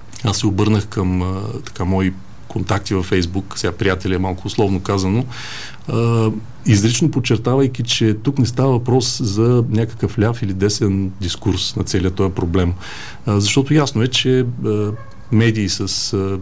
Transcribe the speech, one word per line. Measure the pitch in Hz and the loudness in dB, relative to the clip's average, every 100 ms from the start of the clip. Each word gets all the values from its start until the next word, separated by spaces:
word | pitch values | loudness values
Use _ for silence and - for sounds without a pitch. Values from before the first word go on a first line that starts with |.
| - - | -14 -6
аз | 107 98 | -2 0
се | 110 | 0
обърнах | 98 107 107 98 | 2 4 2 0
към, | - 92 92 | -2 0 0
а, | 90 95 107 120 | 0 -4 -6 -8
така, | - - | -10 -4
мои | 92 95 95 95 - - - | 0 2 2 -2 -8 -16 -8
контакти | - 92 101 - | -6 -2 -2 0
във | 98 92 | -2 0
Facebook, | 95 87 92 95 - | 0 0 -4 -8 -6
сега | 98 | -6
приятели | 85 113 92 95 | -2 0 0 0
е | 92 | -2
малко | 92 90 104 | -2 -4 -4
условно | - 104 95 | 0 0 0
казано, | 92 101 95 107 131 - - - - - - | 0 0 0 0 -2 -6 -12 -12 -12 -12 -4
а, | 113 117 117 110 110 107 - - | 0 2 4 2 0 -6 -4 2
изрично | 104 107 120 160 | 4 4 2 2
подчертавайки, | 156 123 117 - 131 139 135 | 2 0 0 2 2 2 0
че | 117 - 113 104 | -4 0 2 2
тук | - 139 | 0 2
не | 117 | 2
става | - 135 | 2 2
въпрос | 123 120 123 123 - | 2 4 2 2 -2
за | 120 98 113 123 117 | -2 2 4 4 4
някакъв | 107 117 - 101 - | 2 0 -2 -2 2
ляв | 107 120 | 0 0
или | 101 | -2
десен | 95 101 104 107 98 98 95 | 0 0 2 2 2 -2 -4
дискурс | 92 - 107 95 - - | -6 -2 -2 0 -2 -4
на | |
целия | - 95 90 | -2 0 0
този | 92 98 | 0 0
проблем. | 87 87 90 87 87 - - - - - | 0 0 2 2 0 -6 -12 -12 -8 0
А, | 104 | 0
защото | 104 - 135 | 2 2 4
ясно | 151 139 107 | 4 2 2
е, | 117 | 0
че, | - 127 127 123 120 110 | 0 2 2 2 -2 -2
а, | 104 104 110 - - - | 0 -2 -4 -10 -14 0
медии | 107 117 110 98 | 4 4 4 0
с, | - 98 - - | -2 -4 -4 -2
а, | 98 95 98 | -2 -2 -4